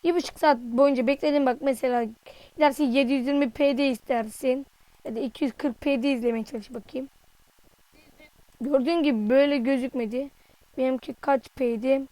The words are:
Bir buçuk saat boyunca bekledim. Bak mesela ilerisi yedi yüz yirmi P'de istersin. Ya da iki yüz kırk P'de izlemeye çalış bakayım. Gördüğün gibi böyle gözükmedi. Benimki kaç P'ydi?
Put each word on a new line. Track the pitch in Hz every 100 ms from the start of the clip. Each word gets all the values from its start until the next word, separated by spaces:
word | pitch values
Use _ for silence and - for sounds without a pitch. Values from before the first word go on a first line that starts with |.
Bir | 339
buçuk | 349 - -
saat | 311 254
boyunca | 240 233 285 254 240
bekledim. | 285 302 285 262
Bak | 247
mesela | 269 240 254 240 220 226 - - - -
ilerisi | 302 277
yedi | 285 247 254
yüz | 277 247
yirmi | 285 285
P'de | - 285 262 285
istersin. | 240 - 240 220 - 262 262 269 _ _ _
Ya | - 226
da |
iki | 254 -
yüz | 277
kırk | - 294 226
P'de | 294 277 277
izlemeye | 262 233 226
çalış | 220 233 208
bakayım. | 233 - 254 269 _ _ _ _ _ _ _ _ _ _ _ - _ _ _
Gördüğün | 240 277 262 339
gibi | 294 226 208
böyle | 262 285 285
gözükmedi. | 233 269 254 262 220 247 277 _ _ _ _ -
Benimki | 262 262 - 233
kaç | - 277 -
P'ydi? | - 247 233 254 269 269